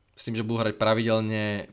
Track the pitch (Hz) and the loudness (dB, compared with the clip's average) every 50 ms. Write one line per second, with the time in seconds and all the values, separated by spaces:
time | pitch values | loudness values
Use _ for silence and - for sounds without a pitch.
0 | _ _ _ - - - 117 110 113 110 117 113 113 110 107 - 113 110 110 113 | _ _ _ -14 -10 -8 -6 -4 -2 -2 0 0 0 0 0 0 2 2 4 4
1 | 117 113 113 110 110 110 110 107 107 104 104 101 - - | 2 2 2 2 2 0 -2 -2 -2 -2 -4 -4 -6 -10